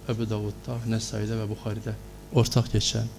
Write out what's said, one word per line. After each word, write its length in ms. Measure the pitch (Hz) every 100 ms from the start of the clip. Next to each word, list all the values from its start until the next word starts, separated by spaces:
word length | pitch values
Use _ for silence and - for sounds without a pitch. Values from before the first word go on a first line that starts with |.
| -
Ebu 220 | 113 113
Davud'da, 460 | 107 104 101 - 120 117
Nesai'de 500 | 113 110 110 107 113
ve 120 | 104
Bukhari'de 440 | 107 113 107 110 107 - - -
ortak 380 | - 113 127 113
geçen 340 | 110 - 117 113